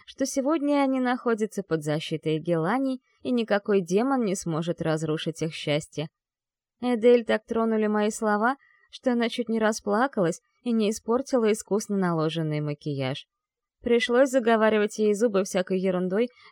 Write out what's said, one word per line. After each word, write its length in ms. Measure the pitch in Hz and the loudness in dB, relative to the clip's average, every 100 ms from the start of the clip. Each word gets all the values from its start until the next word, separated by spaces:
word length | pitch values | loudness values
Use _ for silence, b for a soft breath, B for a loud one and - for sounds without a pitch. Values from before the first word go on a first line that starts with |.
| B | B
что 180 | - | -6
сегодня 580 | 269 277 262 320 285 285 | -4 -2 0 0 0 2
они 180 | 277 262 | 2 0
находятся 640 | 247 247 240 220 214 - | 0 -2 -2 -2 -2 -6
под 220 | - 160 | -4 -2
защитой 540 | 151 151 - 156 160 156 | -2 -4 -2 -4 -2 -2
Геланий, 640 | 165 165 160 254 269 262 _ _ | 0 0 0 0 -2 -4 _ _
и 100 | 254 | -4
никакой 520 | 247 220 202 - 196 | -2 0 -2 0 0
демон 420 | 170 190 262 269 | 2 0 0 0
не 100 | 214 | -2
сможет 460 | 196 175 160 170 165 | -4 -4 -4 -4 -4
разрушить 640 | 160 156 156 156 165 - | -2 -2 -2 -4 -6 -6
их 100 | 160 | -6
счастье. 560 | - - 147 - - 160 _ _ _ _ _ _ _ | -6 -2 -2 -4 -8 -10 _ _ _ _ _ _ _
Эдель 460 | 247 233 240 247 226 | -2 2 6 6 4
так 180 | 214 | -2
тронули 440 | - 226 226 220 214 | -2 -2 0 2 2
мои 220 | 214 208 | 2 0
слова — 460 | - 220 208 226 277 b b b | 0 0 2 0 -2 b b b
что 220 | - 262 | -6 -2
она 160 | 240 226 | 0 0
чуть 220 | - 226 | -2 -2
не 80 | 226 | 0
расплакалась 840 | 214 220 - 208 277 220 165 - _ _ | 0 0 0 0 0 0 0 -2 _ _
и 100 | 240 | -2
не 180 | 226 208 | 0 0
испортила 640 | 220 - 240 269 262 220 | -2 -2 -2 0 0 2
искусно 440 | 214 - 202 - 202 | 0 -2 -4 -2 0
наложенный 640 | 180 165 160 156 156 151 | 0 0 0 -2 -2 -2
макияж. 680 | 147 147 156 139 131 143 - _ _ _ _ _ | -4 -6 -6 -4 -4 -6 -10 _ _ _ _ _
Пришлось 480 | 240 233 233 240 277 | 0 2 2 4 4
заговаривать 680 | 262 226 226 220 214 214 - | 4 2 4 4 4 0 0
ей 140 | 214 | 0
зубы 320 | 202 233 190 | 2 2 2
всякой 340 | 196 190 - 185 | 0 -2 -2 -2
ерундой, 520 | 185 180 180 196 247 B B | 0 0 0 -2 -2 B B